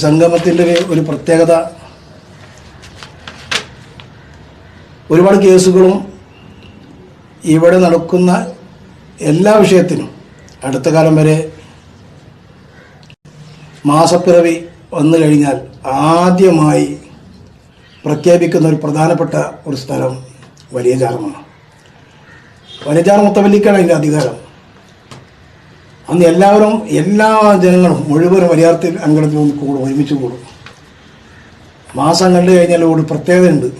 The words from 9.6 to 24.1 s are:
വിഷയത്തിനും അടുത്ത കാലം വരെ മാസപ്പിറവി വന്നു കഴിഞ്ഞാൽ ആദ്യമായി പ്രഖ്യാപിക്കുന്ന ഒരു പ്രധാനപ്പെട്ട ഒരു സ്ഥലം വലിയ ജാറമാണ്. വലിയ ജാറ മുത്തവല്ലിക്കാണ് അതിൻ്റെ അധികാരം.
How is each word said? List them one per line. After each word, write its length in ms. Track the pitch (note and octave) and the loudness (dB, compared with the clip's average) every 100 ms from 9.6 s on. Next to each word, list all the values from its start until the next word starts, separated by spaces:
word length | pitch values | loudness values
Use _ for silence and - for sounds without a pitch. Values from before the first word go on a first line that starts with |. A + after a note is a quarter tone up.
വിഷയത്തിനും 460 | F3+ F3+ E3 D#3 - - - - - - C3+ | 4 2 0 -4 -8 -16 -20 -20 -20 -14 -10
അടുത്ത 180 | B2+ D3+ D#3+ | -6 -2 0
കാലം 220 | D#3+ D#3 | 2 2
വരെ 160 | D#3 D#3 D#3 - - - - - - - - - - - - - - - - - - - - - - - D3 | 2 0 -4 -14 -20 -20 -20 -20 -20 -20 -20 -20 -20 -20 -20 -20 -20 -20 -20 -20 -20 -20 -20 -20 -20 -8 -2
മാസപ്പിറവി 640 | D3+ E3 F3 F3+ E3+ E3+ E3 - - - E3+ | 0 0 0 2 2 2 -4 -10 -20 -14 -4
വന്നു 180 | D3+ E3 | 0 2
കഴിഞ്ഞാൽ 360 | D3+ D3 C#3+ B2+ - - C3+ C3+ D#3 E3+ | 2 2 0 -4 -10 -16 -8 -4 0 0
ആദ്യമായി 720 | F3+ F3+ F#3+ D#3+ D3+ D3+ C#3+ - - - - - - _ _ _ _ - - | 0 2 2 2 0 0 -2 -8 -18 -20 -20 -20 -20 _ _ _ _ -14 -6
പ്രഖ്യാപിക്കുന്ന 580 | D3+ F3 F3 F3 F3 D#3 | -2 2 2 2 0 0
ഒരു 80 | D3+ D3 | -2 -4
പ്രധാനപ്പെട്ട 500 | D#3 D#3+ D#3+ E3 D3+ D3 - D#3 | -2 -2 -2 -4 -6 -8 -12 -12
ഒരു 120 | B2+ | -12
സ്ഥലം 320 | - C3+ C3 C3 - - - _ - | -10 -8 -8 -8 -18 -20 -20 _ -14
വലിയ 220 | B2+ B2 C3 | -4 -2 -2
ജാറമാണ്. 380 | C#3 E3 D3+ - - _ _ _ _ _ _ _ - - _ _ - - C#3+ | -2 -4 -10 -14 -20 _ _ _ _ _ _ _ -20 -20 _ _ -20 -16 -4
വലിയ 160 | D#3+ F#3 | -2 2
ജാറ 140 | G3+ G3+ | 2 2
മുത്തവല്ലിക്കാണ് 520 | G3+ G3+ G#3 G3+ G3 | 2 2 2 2 0
അതിൻ്റെ 180 | E3+ D#3 | 0 0
അധികാരം. 360 | D3+ | 0